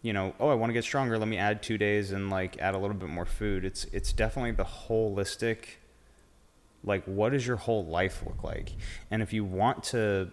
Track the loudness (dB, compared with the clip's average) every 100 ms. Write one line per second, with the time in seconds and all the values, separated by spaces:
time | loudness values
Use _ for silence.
0 | -2 0 0 2 2 4 2 0 0 0
1 | 2 2 0 2 0 0 -2 0 4 2
2 | 2 -2 -2 -2 -2 -2 -2 0 -2 -2
3 | -4 -4 -2 0 0 0 -2 -4 -6 -2
4 | 0 2 2 2 0 0 -2 -4 0 2
5 | 2 0 -2 0 -2 -2 -6 -20 -20 -20
6 | -20 -20 -20 -20 -20 _ _ _ -2 0
7 | 0 2 4 4 0 -2 2 0 0 2
8 | 2 0 -6 -6 -6 -6 -6 -6 -8 -8
9 | -4 -2 0 0 0 2 2 2 -2 0
10 | 2 2 0